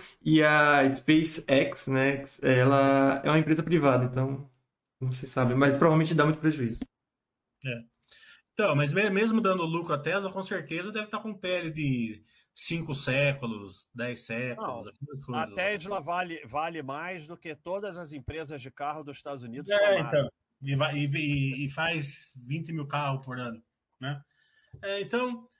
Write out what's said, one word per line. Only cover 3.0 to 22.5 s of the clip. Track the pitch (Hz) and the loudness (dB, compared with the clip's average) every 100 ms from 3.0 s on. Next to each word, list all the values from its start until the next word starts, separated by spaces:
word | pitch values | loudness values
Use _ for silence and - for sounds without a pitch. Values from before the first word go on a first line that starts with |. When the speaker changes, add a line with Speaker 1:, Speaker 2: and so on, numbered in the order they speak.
| 139 - | 4 2
Speaker 1:
é | 147 | 2
uma | 156 | 2
empresa | 156 160 | 4 2
privada, | 160 170 143 123 123 | 2 4 4 4 2
então | 127 131 135 - _ _ _ _ _ | 0 -2 -4 -10 _ _ _ _ _
não | 131 | -6
se | 127 - | -6 -4
sabe, | - 120 | 0 2
mas | 127 139 139 | 4 4 6
provavelmente | 170 156 160 | 6 6 4
dá | 165 | 4
muito | 151 156 | 4 4
prejuízo. | 156 151 117 117 - _ _ _ _ _ _ _ | 0 0 -2 -4 -10 _ _ _ _ _ _ _
Speaker 2:
É. | 135 117 117 _ _ - - - _ | -10 -10 -12 _ _ -20 -20 -20 _
Então, | - 202 | 0 2
mas | 143 147 | 4 2
me-, | 175 208 | 2 2
mesmo | 190 226 220 | 2 2 4
dando | 190 185 | 2 2
lucro | 165 165 170 | 0 -2 -2
a | 143 | -2
Tesla, | 151 190 196 | 0 -2 -2
com | 190 | -6
certeza | 190 190 143 165 190 | -6 -6 -6 -6 -6
deve | 214 214 | -8 -8
tá | 214 | -8
com | 220 | -8
pele | 190 180 180 165 | -8 -4 -2 -4
de | 151 143 127 113 104 _ _ _ | -4 -2 0 -2 -8 _ _ _
cinco | - - 165 151 135 | -12 -6 -6 -6 -6
séculos, | - 131 143 139 120 107 98 95 - | -2 0 0 -2 -6 -8 -12 -18 -18
dez | 120 123 120 - | -10 -8 -8 -8
séculos, | 117 127 120 196 | -6 -6 -6 -8
Speaker 3:
Não, | 120 | -8
Speaker 2:
aquelas | 104 - | -12 -16
Speaker 3:
a | 143 143 139 | -14 -14 -8
Speaker 2:
coisas | 123 160 | -6 -6
lá. | |
Speaker 3:
Tesla | 190 190 208 175 196 | -4 -4 -4 -6 -6
vale, | 147 175 180 165 123 | -4 -4 -4 -10 -8
vale | 135 165 165 | -6 -6 -6
mais | 131 139 175 185 151 | -10 -10 -10 -12 -14
do | 170 | -16
que | 165 | -14
todas | 151 170 190 208 170 | -14 -8 -8 -8 -10
as | 160 | -12
empresas | 151 123 151 151 151 | -14 -10 -10 -10 -12
de | 127 | -14
carro | - 143 151 | -10 -8 -8
dos | 147 135 | -12 -14
Estados | 147 139 | -12 -12
Unidos | 120 123 180 | -12 -12 -2
Speaker 2:
É, | 208 208 190 | 2 4 4
Speaker 3:
somadas. | 147 151 | 2 0
Speaker 2:
então. | 135 - _ _ | 0 -6 _ _
E | 139 135 | -4 0
vai, | 151 147 | 0 0
e, | 147 | -2
e, | 156 151 143 135 131 | -2 -2 0 -2 -4
e | 143 | -6
faz | 156 160 165 139 - - 131 | -4 -2 -2 -6 -10 -16 -18
vinte | 120 | -8